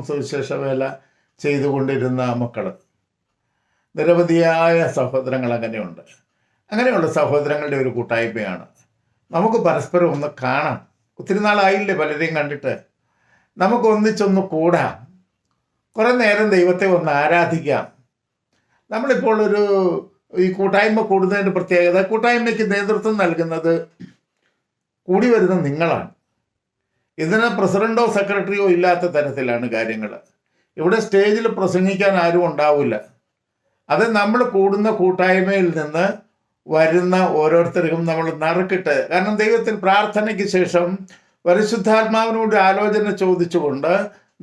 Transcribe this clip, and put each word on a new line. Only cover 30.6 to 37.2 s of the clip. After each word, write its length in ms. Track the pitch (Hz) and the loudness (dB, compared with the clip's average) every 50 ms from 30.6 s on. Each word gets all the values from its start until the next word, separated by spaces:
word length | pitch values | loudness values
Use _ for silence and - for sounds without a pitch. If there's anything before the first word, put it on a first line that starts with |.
| _ _ - - | _ _ -6 -2
ഇവിടെ 180 | 156 180 214 220 196 | 0 0 2 0 0
സ്റ്റേജിൽ 420 | - 196 196 202 208 214 226 233 220 190 190 | 2 2 2 4 4 2 0 0 -2 -2 -2
പ്രസംഗിക്കാൻ 560 | 190 175 - 185 185 196 190 185 202 196 190 180 170 | -2 0 0 2 0 0 0 0 0 2 2 2 2
ആരും 200 | 170 170 175 180 160 | 2 2 2 0 0
ഉണ്ടാവില്ല. 460 | 147 143 151 151 147 143 135 120 107 107 - - _ _ _ _ _ _ _ _ _ _ _ _ _ _ _ - | 0 0 2 2 2 2 0 0 -2 -4 -8 -14 _ _ _ _ _ _ _ _ _ _ _ _ _ _ _ -2
അത് 100 | 147 160 226 233 220 | 0 0 2 2 2
നമ്മൾ 240 | 208 202 208 226 247 247 - 190 | 0 0 0 0 0 0 0 0
കൂടുന്ന 340 | 196 190 196 196 208 208 220 214 - | 2 2 2 2 0 0 0 0 2
കൂട്ടായ്മയിൽ 720 | 180 185 180 185 180 185 185 190 185 190 196 190 180 170 160 | 0 0 2 2 2 2 2 2 2 0 0 2 0 0 0
നിന്ന് 300 | 160 151 147 151 165 185 202 208 - - _ _ _ _ _ _ _ - 147 156 | -2 -4 -4 -2 -2 -2 -2 -2 -6 -12 _ _ _ _ _ _ _ -8 -2 2
വരുന്ന 420 | 160 160 160 165 180 180 180 185 185 | 2 2 4 2 2 2 2 2 2